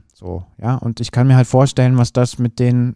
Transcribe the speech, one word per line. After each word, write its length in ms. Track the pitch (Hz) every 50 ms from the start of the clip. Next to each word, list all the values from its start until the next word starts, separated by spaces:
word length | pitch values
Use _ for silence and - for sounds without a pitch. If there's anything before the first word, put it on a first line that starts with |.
| _ _ _
So, 300 | _ 95 90 90 90 90 _ _
ja? 200 | - 107 117 131
Und 240 | 131 - 117 113 -
ich 100 | 120 -
kann 160 | - 123 127
mir 80 | 135 131
halt 140 | 127 123 -
vorstellen, 500 | - 127 139 135 - 135 127 127 131 123
was 140 | 120 -
das 260 | - 123 123 - - -
mit 220 | 123 117 - -
den 340 | 123 123 123 123 120 123 -